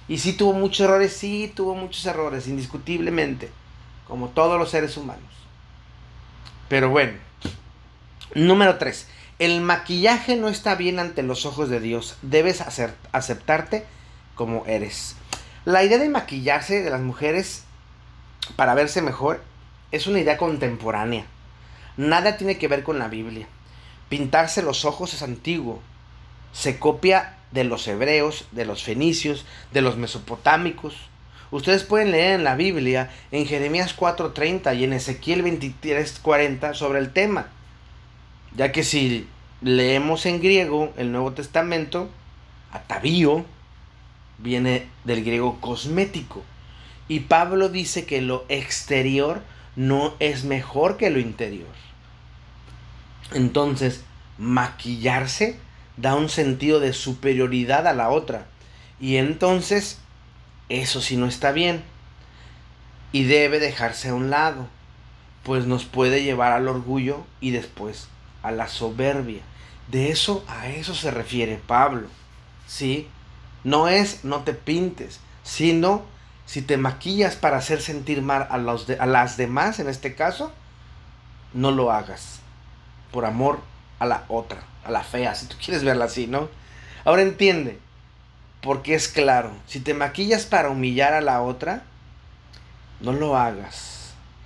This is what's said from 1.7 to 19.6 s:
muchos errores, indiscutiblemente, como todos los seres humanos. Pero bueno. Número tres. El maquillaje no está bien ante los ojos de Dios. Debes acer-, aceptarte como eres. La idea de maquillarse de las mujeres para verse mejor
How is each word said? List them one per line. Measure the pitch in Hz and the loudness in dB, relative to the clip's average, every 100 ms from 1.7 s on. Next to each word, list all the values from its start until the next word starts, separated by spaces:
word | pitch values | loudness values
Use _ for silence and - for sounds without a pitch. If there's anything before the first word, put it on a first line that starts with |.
muchos | 185 185 - 185 | -4 -8 -8 -6
errores, | 160 151 135 127 | -4 -4 -4 -6
indiscutiblemente, | 139 131 147 147 170 170 165 143 127 - - - - - - - | -6 -8 -10 -6 -4 -2 0 -2 -4 -12 -16 -20 -20 -20 -20 -12
como | 123 123 | -10 -2
todos | 165 165 170 | 4 4 4
los | 160 | 2
seres | 160 151 151 | 0 -2 -6
humanos. | 135 98 - - - - - - - - - - - - - - - | -10 -12 -18 -20 -20 -20 -20 -20 -20 -20 -20 -20 -20 -20 -20 -20 -2
Pero | 135 131 | 2 4
bueno. | 147 123 101 - - - - - - - - - - - | 4 2 -2 -16 -12 -10 -10 -18 -20 -20 -20 -20 -20 -6
Número | 151 170 196 196 180 | 4 6 8 8 6
tres. | 131 - - - - - | -2 -6 -12 -20 -18 0
El | 170 170 | 2 2
maquillaje | 175 175 - 180 208 240 247 240 | 2 0 0 2 4 4 2 0
no | 220 | 0
está | 202 208 | -2 0
bien | 180 180 180 | 0 0 -2
ante | 175 147 | -2 -2
los | 131 127 151 | -2 -4 -4
ojos | 135 143 | -4 -2
de | 120 | -2
Dios. | 110 117 - - | -2 -4 -6 -12
Debes | 135 151 170 180 | 2 4 4 0
acer-, | 165 - 117 - - | -6 -4 -4 -6 -6
aceptarte | 127 127 110 - 156 - 107 - - - - - | -4 -2 -2 0 0 0 -6 -6 -18 -20 -20 -16
como | - 113 113 110 | -8 -4 -4 -2
eres. | 110 101 - - - - - - - | -2 -4 -8 -12 -14 -14 -14 -14 -8
La | - 185 | 2 4
idea | 196 233 | 6 4
de | 302 | 4
maquillarse | 277 - 135 131 147 165 202 | 0 -4 -2 0 0 0 -2
de | 175 | -2
las | 131 | -4
mujeres | 127 120 147 175 185 - - - - - - - - - - - | -4 -2 -2 0 -4 -10 -16 -20 -20 -20 -20 -20 -20 -14 -8 2
para | 127 | 4
verse | 131 147 185 | 4 2 0
mejor | 151 131 139 - - - | -2 -2 -2 -2 -8 -20